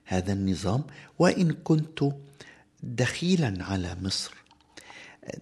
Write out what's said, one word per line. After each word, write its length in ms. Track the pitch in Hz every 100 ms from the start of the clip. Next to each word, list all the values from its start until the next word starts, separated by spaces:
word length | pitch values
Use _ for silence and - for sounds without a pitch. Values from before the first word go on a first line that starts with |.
| -
هذا 280 | 92 95
النظام 500 | 98 95 87 92 120 151 - - -
وإن 320 | 175 196 175
كنت 500 | - - 156 156 - 143 143 - - - - _ -
دخيلًا 800 | - 117 120 - 175 185 135 92
على 340 | 92 95 90 90
مصر. 320 | 92 - - - - _ _ - - - - - - -